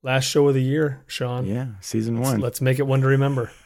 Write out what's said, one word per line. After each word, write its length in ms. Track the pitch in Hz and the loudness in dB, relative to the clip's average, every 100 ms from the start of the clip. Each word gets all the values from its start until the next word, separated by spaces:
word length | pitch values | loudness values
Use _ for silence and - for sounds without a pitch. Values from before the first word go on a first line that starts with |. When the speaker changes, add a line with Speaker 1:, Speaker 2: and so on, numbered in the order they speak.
Speaker 1:
last 220 | 131 131 | 0 0
show 240 | 131 151 143 | 2 4 4
of 60 | |
the 80 | 135 | 4
year, 400 | 131 147 151 131 _ | 2 0 -2 -4 _
Sean. 380 | - 123 123 95 | -8 -6 -4 -4
Speaker 2:
Yeah, 260 | 113 131 98 | -4 -6 -10
season 380 | - 113 113 117 | -6 -4 -2 -2
Speaker 1:
Let's, 120 | 127 | 0
Speaker 2:
one. 80 | 113 | 0
Speaker 1:
let's 220 | 120 - | -2 -2
make 180 | 131 131 | 0 0
it 80 | 135 | 0
one 140 | 135 | 2
to 60 | 131 | 2
remember. 440 | 135 139 135 113 - | 2 2 0 -6 -10